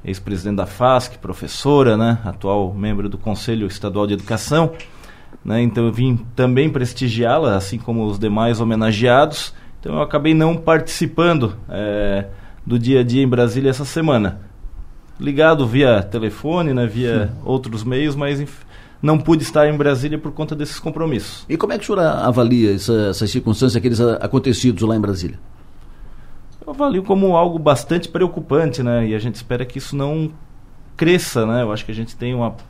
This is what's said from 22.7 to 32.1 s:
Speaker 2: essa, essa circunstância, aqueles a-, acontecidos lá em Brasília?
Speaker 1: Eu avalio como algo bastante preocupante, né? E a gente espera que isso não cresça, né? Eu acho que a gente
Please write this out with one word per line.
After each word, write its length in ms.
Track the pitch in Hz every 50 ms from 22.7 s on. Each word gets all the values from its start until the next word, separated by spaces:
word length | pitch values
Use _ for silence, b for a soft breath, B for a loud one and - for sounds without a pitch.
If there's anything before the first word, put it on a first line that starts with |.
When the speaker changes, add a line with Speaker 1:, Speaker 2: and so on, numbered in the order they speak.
| 98
Speaker 2:
essa, 340 | 95 - - 117 110 104 98
essa 180 | 92 - 110
circunstância, 500 | 98 - 127 - 113 107 - 131 127 -
aqueles 220 | 117 98 127 117 113
a-, 160 | 120 117 113
acontecidos 680 | - - 104 - 131 - 139 117 - - 127 110 90 110
lá 80 | 110 113
em 60 | 110
Brasília? 360 | 104 98 98 85 87 73 - - - - - b b b b b b b b b b b b b b b b b b b b - -
Speaker 1:
Eu 80 | - 277
avalio 280 | 262 285 277 - 185
como 320 | 190 - 190 196 190 190 180
algo 200 | 165 170 175 170
bastante 520 | 165 151 151 139 127 - - - 175 175 -
preocupante, 760 | - 175 185 175 - 170 151 - 139 151 165 151 123 - 123
né? 240 | 123 120 120 113
E 80 | 110 107
a 40 | 107
gente 160 | 110 123 107
espera 280 | - - - 123 123 127
que 140 | 123 -
isso 180 | 135 - - 139
não 340 | 139 139 143 151 160 156 156 156 - - - - - - - - - - - -
cresça, 480 | - 165 160 180 175 175 - - 123 110
né? 160 | 110 113 123
Eu 100 | 123 107
acho 140 | 107 107 -
que 80 | - 113
a 20 |
gente 180 | 110 113 113